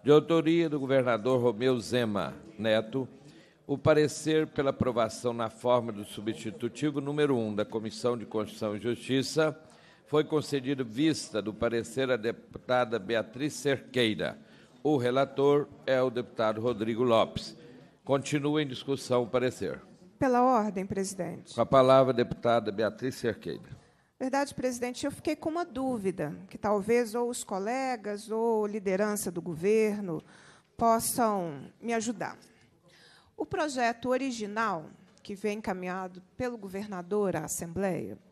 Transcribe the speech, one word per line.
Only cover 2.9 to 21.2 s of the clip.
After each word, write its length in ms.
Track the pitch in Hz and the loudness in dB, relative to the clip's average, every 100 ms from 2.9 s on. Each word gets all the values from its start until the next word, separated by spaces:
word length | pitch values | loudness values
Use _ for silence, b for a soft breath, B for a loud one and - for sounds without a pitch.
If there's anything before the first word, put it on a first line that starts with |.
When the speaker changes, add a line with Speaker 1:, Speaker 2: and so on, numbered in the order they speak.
| 135 127 B B B B B - | -6 -6 B B B B B -6
Speaker 1:
o 120 | 139 | 0
parecer 720 | 156 151 151 - 151 156 156 | 4 4 4 0 0 2 2
pela 240 | - 135 | 0 -2
aprovação 600 | 135 127 117 110 - 127 | 0 0 2 0 0 -4
na 180 | 117 113 | -2 -6
forma 440 | - 123 123 113 | -2 2 4 2
do 100 | 101 | -8
substitutivo 960 | 104 - 107 110 110 98 117 - 151 143 | -10 -6 -6 -6 -8 -6 -8 -2 -2 -2
número 380 | 139 147 147 127 | -4 0 2 2
um 180 | 110 104 | 0 -2
da 80 | |
Comissão 540 | 104 113 107 - 123 120 | -2 -4 -6 -2 -2 -2
de 80 | 101 | -4
Constituição 500 | 110 104 - 107 104 | -4 -4 -4 -6 -4
e 60 | |
Justiça 760 | 120 117 - 131 127 156 156 143 B B B B _ | -4 -4 -2 -2 0 0 0 -2 B B B B _
foi 200 | 151 151 | 0 2
concedido 580 | 156 - 143 127 139 | -2 0 -4 -2 -4
vista 580 | 120 110 160 139 - 107 | -4 0 0 0 -2 -4
do 120 | 101 | -4
parecer 580 | 101 117 117 110 131 131 | -2 0 0 -2 -2 0
à 60 | 123 | 0
deputada 840 | 110 104 - - - 127 120 113 | -2 -6 -12 -16 0 2 2 -2
Beatriz 540 | 95 117 107 123 147 | 0 -2 -2 -6 -6
Cerqueira. 840 | - 143 135 - 127 113 92 78 53 B B B B | -2 -2 -2 -2 2 2 2 -4 -6 B B B B
O 140 | 143 147 | 0 2
relator 720 | 123 131 135 135 139 143 135 - - | 2 2 0 2 4 4 0 -8 0
é 160 | 131 | 2
o 80 | 127 | 2
deputado 500 | 117 113 - 110 107 | -2 -6 0 0 0
Rodrigo 420 | 117 110 110 113 | -2 0 -2 0
Lopes. 540 | 127 113 95 - - - B B B B | 4 6 4 0 -12 -16 B B B B
Continua 580 | - 139 131 147 143 151 | 0 0 2 0 2 0
em 60 | 143 | -2
discussão 560 | 120 - 135 - 123 | -6 -4 -4 2 0
o 40 | 117 | 2
parecer. 540 | 123 127 - 90 65 - - - _ | 0 0 -2 -6 -6 -14 -20 -20 _
Speaker 2:
Pela 240 | 269 247 | 2 4
ordem, 420 | 254 247 214 190 190 | 4 4 2 -4 -4
presidente. 680 | 196 190 190 | -4 -4 -6